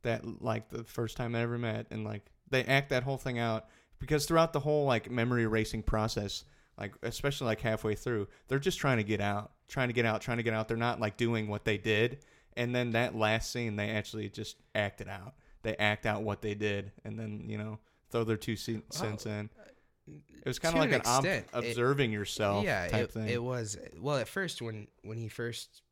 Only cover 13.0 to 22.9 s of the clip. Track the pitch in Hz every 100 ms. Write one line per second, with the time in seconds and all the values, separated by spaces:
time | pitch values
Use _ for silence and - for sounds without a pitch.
13 | 123 110 107 110 - 123 117 104 107 107
14 | - 110 104 - 107 - _ 110 101 -
15 | 95 98 95 - _ - 110 - 104 107
16 | 113 104 107 101 107 104 107 101 98 -
17 | 110 107 113 107 110 107 107 110 _ _
18 | _ 117 113 107 - 107 - 110 - -
19 | 110 104 110 104 104 - - - _ _
20 | - 151 _ - 131 127 165 170 151 127
21 | 120 127 170 147 - 120 120 117 120 143
22 | 123 107 101 - 104 101 131 104 87